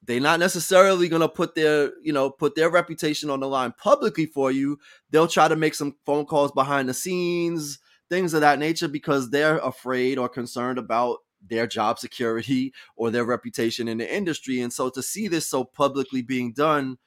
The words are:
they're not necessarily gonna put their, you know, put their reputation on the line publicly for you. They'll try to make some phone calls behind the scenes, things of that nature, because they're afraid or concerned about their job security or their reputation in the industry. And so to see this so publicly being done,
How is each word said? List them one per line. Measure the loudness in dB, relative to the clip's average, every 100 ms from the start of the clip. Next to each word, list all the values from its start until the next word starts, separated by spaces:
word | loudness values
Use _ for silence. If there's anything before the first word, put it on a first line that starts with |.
they're | -4 0
not | 2 2
necessarily | 2 0 4 6 8 6 2
gonna | 2 0
put | 0 -4 2
their, | 2 4 0 -2
you | -2
know, | 0 0
put | 0 -2 2
their | 2
reputation | 2 0 -2 -4 -2 -4
on | -4
the | -2
line | -2 -2 -2
publicly | 2 2 2 -2 -4
for | 0 0
you. | 0 -2 -6 -12 -20 _
They'll | 2 4
try | 4 4
to | 4
make | 0
some | -2 -6 -6 -4
phone | -2 0
calls | 0 2
behind | 0 0 0 -2
the |
scenes, | -4 -4 -2 -2 -2 -2 -4 -8 -12 _ _ -4
things | -2 0
of | 4
that | 4 4
nature, | 2 -2 -4
because | -4 0 0 0
they're | 2 2 2
afraid | -2 -6 -4 0 0 0
or | -4
concerned | -6 -8 -6 -6 -6
about | -2 0 0 -4 _ _ -6
their | -2 -2
job | 0 0 -2
security | -6 -4 -2 -2 -2 -2 -2 -8 -14 -4
or | -2
their | 0 -2
reputation | -4 -6 -4 -2 -2 -4
in | -6
the | -4 -4
industry. | -4 -6 -4 -4
And | -4
so | -4 -6
to | -6
see | -8 -6 -4
this | -4 -2
so | -4
publicly | -4 0 0 0 -4 -4
being | -4 -4 -4
done, | 0 2 2 -2 -8